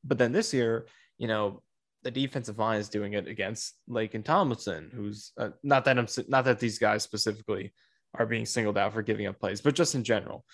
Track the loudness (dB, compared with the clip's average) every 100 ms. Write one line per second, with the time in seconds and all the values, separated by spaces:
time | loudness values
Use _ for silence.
0 | -2 2 4 4 2 2 2 0 -4 _
1 | _ -6 -2 0 0 -4 _ _ _ _
2 | -6 -2 -2 -4 -6 -2 0 0 -2 -4
3 | -2 -4 -4 -4 -6 -6 -10 -12 -6 -4
4 | -4 -4 2 2 2 0 -4 -8 -10 -10
5 | -10 -10 -14 -8 -8 -6 2 4 6 4
6 | 2 -4 2 4 4 2 0 2 2 2
7 | -2 -2 -2 -2 -4 -6 -6 -14 _ _
8 | _ -2 0 0 -2 0 2 2 2 0
9 | -2 -2 -2 -4 -4 0 2 2 2 0
10 | 0 0 -2 -12 -16